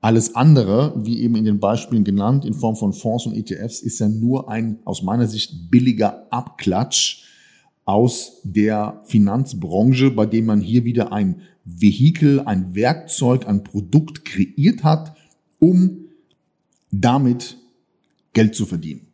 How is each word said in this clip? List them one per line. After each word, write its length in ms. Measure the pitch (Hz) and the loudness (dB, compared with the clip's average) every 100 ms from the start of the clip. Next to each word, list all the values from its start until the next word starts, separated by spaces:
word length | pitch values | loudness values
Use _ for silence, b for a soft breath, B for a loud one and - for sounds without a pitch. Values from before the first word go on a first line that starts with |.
Alles 360 | 110 113 117 - | 4 2 2 2
andere, 580 | 139 147 101 107 147 147 | 6 6 6 2 0 -2
wie 160 | 107 117 | -4 -2
eben 120 | 120 | 0
in 100 | 117 | 0
den 140 | 110 101 | 0 2
Beispielen 460 | 98 113 - 117 | 0 -2 -2 0
genannt, 400 | 101 101 101 139 | 0 0 0 0
in 100 | 139 | -2
Form 220 | 110 117 110 | -4 -4 -2
von 160 | 104 | -4
Fonds 340 | 98 117 113 117 | -4 -4 -6 -6
und 80 | |
E 80 | 107 | -8
T 140 | 104 - | -8 -10
Fs, 240 | 113 - | -10 -10
ist 180 | 120 - | -10 -4
ja 100 | 107 | -4
nur 400 | 110 117 131 - | -2 -2 -2 -4
ein, 300 | 110 113 107 | -6 -6 -8
aus 180 | - 95 | -8 -6
meiner 240 | 92 113 117 | -4 -2 -2
Sicht, 440 | 107 - - 85 | -2 -8 -10 2
billiger 600 | 123 127 107 107 - - | 2 4 0 -2 -2 -8
Abklatsch 920 | 120 127 - - 92 123 - - - b b b b b _ | -8 -8 -6 -2 -2 0 -2 -2 -6 b b b b b _
aus 560 | - 101 120 120 - _ | -2 2 2 0 -8 _
der 580 | - 95 107 107 107 - - | -6 0 0 0 -4 -8 -2
Finanzbranche, 1040 | 113 101 110 135 104 85 90 113 127 135 | 2 2 2 -4 -6 -6 0 2 4 2
bei 140 | 113 107 | 2 0
dem 200 | 113 113 | 0 0
man 140 | 104 | 0
hier 240 | 90 120 | 2 0
wieder 280 | 120 117 104 | 0 -2 -4
ein 280 | 101 98 87 B B | -2 -2 -4 B B
Vehikel, 760 | - 85 107 101 139 - 151 139 | -20 2 2 4 2 4 2 2
ein 360 | - 98 92 92 | 0 -4 -4 -2
Werkzeug, 680 | 120 160 - - 127 127 117 | 0 0 -4 -2 0 0 0
ein 160 | 101 | -4
Produkt 600 | 101 101 92 147 156 - | -2 -8 2 2 0 -10
kreiert 600 | - - 95 - 151 - | -14 -4 -4 0 0 2
hat, 320 | 156 156 - b b b _ _ | 0 0 -4 b b b _ _
um 460 | 165 180 185 - - _ _ _ _ _ _ _ _ | 4 6 2 0 -18 _ _ _ _ _ _ _ _
damit 680 | 101 120 131 131 120 - - _ _ _ _ _ _ _ | 0 2 2 2 0 -4 -18 _ _ _ _ _ _ _
Geld 200 | - 110 | 2 2
zu 120 | 110 101 | 0 -6
verdienen. 420 | 87 80 65 _ | -6 -8 -14 _